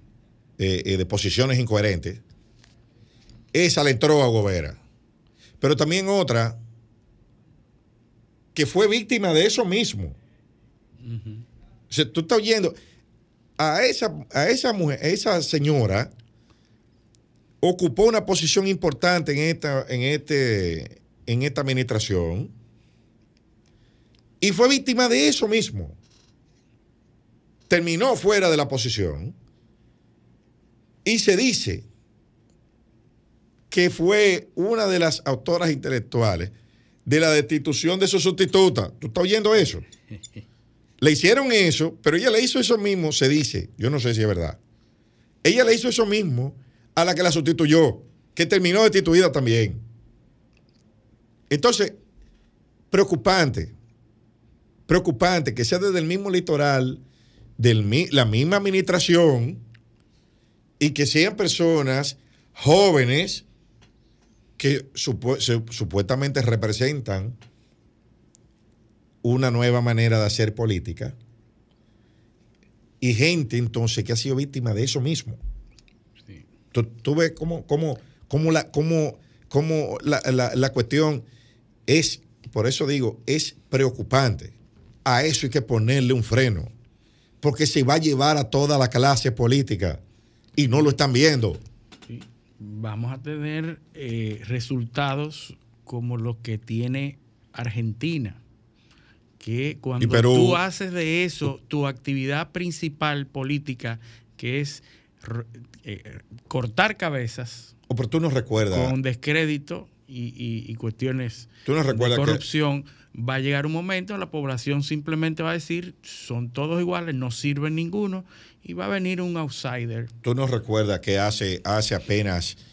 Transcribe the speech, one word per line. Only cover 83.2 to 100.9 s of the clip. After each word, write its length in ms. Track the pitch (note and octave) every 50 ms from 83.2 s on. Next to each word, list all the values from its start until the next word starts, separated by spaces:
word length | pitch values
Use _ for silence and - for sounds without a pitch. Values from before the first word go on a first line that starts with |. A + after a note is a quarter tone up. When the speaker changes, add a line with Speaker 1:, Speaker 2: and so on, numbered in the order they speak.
| -
Speaker 1:
es 300 | - C#3+ D#3 - - - - - _
preocupante. 840 | - C3+ C3+ B2+ B2+ - G#2 - - C3+ C#3 A#2+ F#2+ - - - - - - _ _ - - - - - -
A 200 | C3 B2 B2 D3
eso 220 | D#3+ D3+ - - C3
hay 20 |
que 120 | - D#3
ponerle 520 | A#2 - B2 A2+ A2 A2+ C3+ C#3 B2+ A#2+ C3
un 100 | A#2+ A2
freno, 480 | - A2+ B2+ C3+ B2 G2+ E2 - - - - - _ _ _ _ _ _ _ _ _ _ _
porque 240 | - D3 C#3 D3 D#3 C#3
se 160 | - D3+ C3
va 120 | B2 D3
a 40 | E3
llevar 380 | D#3+ D#3 C#3+ C3 C#3 D3+ D#3 D3
a 120 | C3 A2
toda 280 | - C#3 C#3+ C#3+ D3 C#3
la 120 | B2+ A#2
clase 420 | - B2 C3 C#3 C#3 A#2+ - B2+ A2+
política 640 | - A#2+ A#2 C3 C#3 C3 - A2+ F2 G2 F2 D2 - - - _ _ _ _ _ _ _ _ -
y 140 | - D3 B2+
no 120 | A2+ D3
lo 100 | D3+ D3
están 200 | C3+ - D3 C3+
viendo. 480 | B2 B2+ D3 D#3+ D3 B2+ A#2 F#2+ D#2 - - - - - _ _ - - - -
Speaker 2:
Sí. 140 | A#2 A#2 - - - _ _ _ _ -
Vamos 520 | G#2 G#2 G#2 G#2+ A2 A2 G#2+ A2 A#2 A#2+
a 100 | C3 B2
tener, 580 | A#2+ D3 D3+ D3+ D3 D3+ D3+ D#3 D#3+ E3 D#3+ - - _ -
eh, 480 | D#3+ C#3 A#2+ A2+ A2+ A2 A2 G#2+ G#2 G#2+
resultados 1120 | A2 B2 B2 A#2 B2 C#3 B2+ A#2 A#2 - D3 C#3+ C#3 C3+ C#3 D3 D#3 D3+ - - - - - _ _ _ _ _
como 340 | - B2 A#2+ A#2+ A#2+ B2 A2+
los 200 | A2+ A#2+ A2+ A2+
que 200 | A#2 A2+ A2 G#2+
tiene 640 | - - A#2 A2+ A#2+ B2 B2+ C3+ C#3 C#3+ C#3+ - _ _ _ _ _ _ -
Argentina, 880 | - A#2 A#2 G2+ A#2+ A2+ A2+ G#2+ - - E3 E3 D3+ A#2+ G2 - - - _ _ _ _ _ _ _ _ _ _ _ _ _ _ _ _ _ _ _
que 400 | - A2 A2+ B2 C3+ D3 D3 -
cuando 260 | - C3 B2+ B2 B2+
Speaker 1:
Y 40 | A#2
Perú. 240 | B2 A#2 A#2 B2+ -
Speaker 2:
tú 200 | - - - F3 F3
haces 340 | F3+ F#3+ - - G3 F#3